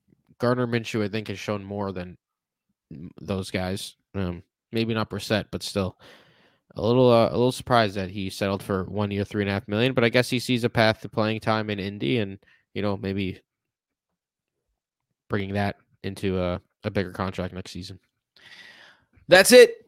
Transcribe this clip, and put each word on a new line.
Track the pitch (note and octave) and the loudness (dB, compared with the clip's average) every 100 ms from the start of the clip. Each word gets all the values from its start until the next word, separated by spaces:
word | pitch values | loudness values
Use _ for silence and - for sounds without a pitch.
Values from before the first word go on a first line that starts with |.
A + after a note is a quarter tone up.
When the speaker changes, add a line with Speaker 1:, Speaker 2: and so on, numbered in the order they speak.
| _ _ _ _ | _ _ _ _
Speaker 1:
Gardner | A#2+ B2 B2 | -2 0 0
Minshew, | A#2 A2 A2+ | -2 -2 -4
I | G#2 | -2
think, | G#2+ G#2 | -4 -6
has | G2 | -8
shown | - G#2 | -6 -6
more | G2 G2+ G2 | -6 -6 -6
than | F#2 F2+ F2 _ _ _ _ _ _ _ | -6 -10 -14 _ _ _ _ _ _ _
m-, | D2 E2+ - | -16 -16 -16
those | F2 G2 F#2 | -6 -6 -4
guys. | G2+ F#2 G2 - - _ | -6 -4 -6 -10 -18 _
Um, | G2 F2+ F2 - _ _ | -6 -6 -6 -14 _ _
maybe | A2+ A2+ | -4 -2
not | A2+ G#2+ | -2 -4
Brissett, | G2+ - G#2+ F#2 | -6 -2 -2 -2
but | F#2 | -8
still. | - G2+ F#2 - - - _ _ _ _ _ - | -6 -4 -4 -6 -20 -20 _ _ _ _ _ -4
A | |
little, | G#2 B2 B2 | 0 4 6
uh, | A#2 A2+ | 6 4
a | |
little | G2+ B2 | 2 0
surprised | B2+ - B2 G#2+ G2 | 0 2 2 2 -2
that | F#2+ | -8
he | G2 F#2+ | -6 -8
settled | - G2+ G2 | -4 -2 -2
for | - G2 | -2 -4
one | F#2 G2 G#2 | -2 -4 -2
year, | G2+ | -2
three | G2+ G#2+ | -4 -2
and | G2+ | -2
a | |
half | G2 - | -2 -2
million, | G#2 B2+ | 0 0
but | C3 | 2
I | A#2 | 2
guess | B2 A#2+ | 2 0
he | B2 | -2
sees | - B2+ | -2 -2
a | A#2 | 0
path | - A2 A2 | 2 2 2
to | G#2 | -6
playing | - G#2+ A2 | -4 -2 -2
time | A#2 A2 G#2+ | -2 -2 -2
in | G2+ | -6
Indy | F#2+ G#2 C3+ B2+ | -6 -6 -2 -2
and, | G2+ G2 _ _ _ | -4 -8 _ _ _
you | G2+ | -6
know, | G2+ G2 | -4 -4
maybe | F#2+ G2 F#2+ F#2 _ _ _ _ _ _ _ _ _ _ _ _ _ _ _ _ _ _ _ | -4 -4 -4 -8 _ _ _ _ _ _ _ _ _ _ _ _ _ _ _ _ _ _ _
bringing | G#2+ G2 | -6 -4
that | G2+ G2+ - _ _ | -2 -2 -4 _ _
into | G2 G2 G2+ F#2 | -12 -6 -4 -2
a, | F2+ F2+ - _ | -2 -4 -10 _
a | G#2+ | -6
bigger | G2+ F#2 | -4 -6
contract | F2+ F#2+ F#2 F2+ | -4 -6 -6 -8
next | F2+ - | -10 -14
season. | F2+ F#2 F#2 _ _ _ _ - - - - - _ _ _ - | -14 -14 -18 _ _ _ _ -20 -20 -20 -20 -20 _ _ _ 4
Speaker 2:
That's | F3+ G3 | 6 10
it. | B3 A#3+ - | 10 10 6